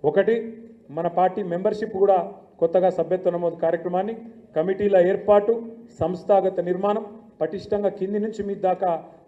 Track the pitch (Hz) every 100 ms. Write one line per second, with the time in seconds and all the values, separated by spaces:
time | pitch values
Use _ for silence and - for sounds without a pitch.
0 | 147 190 196 233 - - - - - 147
1 | 170 180 185 185 185 175 208 214 220 190
2 | 202 190 165 - - - 165 180 180 -
3 | 165 180 180 175 170 165 165 165 175 180
4 | 202 226 - - - 156 175 190 202 190
5 | 180 190 - 208 208 233 - - - -
6 | 165 185 - 196 190 185 175 180 202 208
7 | 220 - - _ 160 202 - 208 202 196
8 | 190 208 220 220 202 196 185 180 185 165
9 | - -